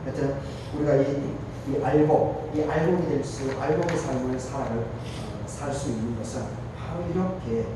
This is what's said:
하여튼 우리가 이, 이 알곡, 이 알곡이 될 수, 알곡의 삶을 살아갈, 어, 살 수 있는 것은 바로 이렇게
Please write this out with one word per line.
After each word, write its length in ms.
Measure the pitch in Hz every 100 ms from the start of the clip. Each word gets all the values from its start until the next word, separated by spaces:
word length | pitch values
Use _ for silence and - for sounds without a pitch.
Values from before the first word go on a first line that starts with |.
하여튼 320 | - 156 139 139 - - - 151
우리가 200 | 147 135
이, 380 | - 143 - - - - -
이 140 | -
알곡, 680 | 135 147 151 - - - - 151
이 80 |
알곡이 440 | 147 156 175 180 156
될 160 | 139
수, 260 | - - 135 131
알곡의 380 | 139 156 170 165
삶을 420 | 131 127 127 127
살아갈, 380 | - - - 113
어, 720 | - - - - - - -
살 260 | - -
수 160 | 120 131
있는 280 | 110 117 117
것은 260 | - 127 110 - - -
바로 240 | - 170 165
이렇게 540 | 180 185 185 - 226 208